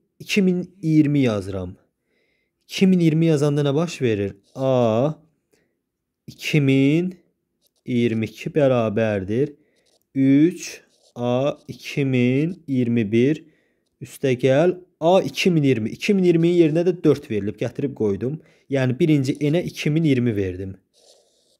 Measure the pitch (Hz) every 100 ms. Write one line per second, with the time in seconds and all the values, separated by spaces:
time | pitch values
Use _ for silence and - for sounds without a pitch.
0 | _ - - 214 185 180 180 _ 160 156
1 | 143 143 123 104 95 95 90 95 _ _
2 | _ _ _ _ _ _ - - 190 180
3 | 165 156 165 151 147 143 143 139 170 -
4 | 123 104 101 95 _ 143 131 127 117 110
5 | 143 156 _ _ _ _ _ _ _ _
6 | _ _ - - - 156 135 135 139 160
7 | 180 - _ _ _ _ _ _ - 123
8 | 117 113 107 - 160 160 139 127 110 104
9 | 110 104 92 113 147 - _ _ _ _
10 | _ 135 135 139 165 180 - - _ _
11 | _ 120 120 123 143 - - - - -
12 | 135 127 123 135 160 185 - 127 120 117
13 | 101 113 131 160 - _ _ _ _ -
14 | 123 - 139 123 131 135 175 180 - -
15 | 160 185 135 - 196 165 139 117 110 -
16 | - 196 180 165 170 175 160 156 175 175
17 | 156 131 - 107 98 - 123 - 139 -
18 | 107 98 117 160 - _ - 135 127 123
19 | 170 147 127 - 147 165 156 - 156 151
20 | 160 127 120 101 95 90 95 95 _ _
21 | _ _ _ _ _ _